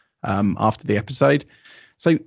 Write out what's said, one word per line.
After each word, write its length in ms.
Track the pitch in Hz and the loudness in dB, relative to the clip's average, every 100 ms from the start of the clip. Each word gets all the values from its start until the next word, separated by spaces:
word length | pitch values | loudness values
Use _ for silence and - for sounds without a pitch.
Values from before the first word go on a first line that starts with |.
| _ _ | _ _
um, 340 | - 98 101 87 | -4 0 0 0
after 280 | 110 107 - | 0 -2 -2
the 100 | 104 | -4
episode. 480 | 98 131 143 143 - _ - - - _ | -4 0 2 2 -2 _ -20 -20 -20 _
So 200 | 175 160 | 0 0